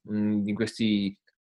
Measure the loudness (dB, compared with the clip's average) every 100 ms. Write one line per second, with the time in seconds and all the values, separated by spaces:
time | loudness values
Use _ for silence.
0 | -4 -2 2 0 0 -2 -4 0 2 2
1 | 0 -4 _ _